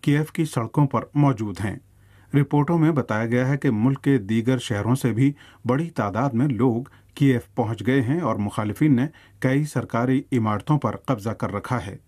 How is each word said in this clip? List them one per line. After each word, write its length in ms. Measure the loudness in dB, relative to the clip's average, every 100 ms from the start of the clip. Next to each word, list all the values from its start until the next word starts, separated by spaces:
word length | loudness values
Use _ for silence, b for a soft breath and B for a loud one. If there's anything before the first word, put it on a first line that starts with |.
کیف 300 | 0 0 0
کی 140 | -4 -2
سڑکوں 420 | -2 -2 2 2
پر 160 | 2 -2
موجود 460 | 2 2 2 -4 -4
ہیں۔ 120 | -6 -6 _ b b b b
رپورٹوں 440 | 0 2 2 2 2
میں 140 | 2
بتایا 340 | 2 0 -2 0
گیا 220 | 0 0
ہے 100 | 0
کہ 140 | 0
ملک 300 | 2 0 0
کے 160 | 2 0
دیگر 400 | 2 -2 0 -2
شہروں 380 | -2 -4 0 0
سے 160 | 0
بھی 180 | 2 0 0 B B -2
بڑی 240 | -2 -2
تعداد 400 | -4 -4 0 -2
میں 180 | 0 0
لوگ 340 | 2 2 0 -4 b b 0
کیف 400 | 2 2 -2 -4
پہنچ 320 | -2 -2 0
گئے 140 | 0
ہیں 180 | 2 -2
اور 160 | -2 -2
مخالفین 600 | -2 -2 -4 0 2 4
نے 100 | 2 b b b
کئی 240 | 0 0 0
سرکاری 560 | -4 -2 -2 0 0 0
عمارتوں 460 | 0 0 -2 0 0
پر 160 | 0 -4
قبضہ 340 | -4 -4 -4
کر 240 | -6 -6
رکھا 320 | -6 -4 -6 -6
ہے۔ 120 | -14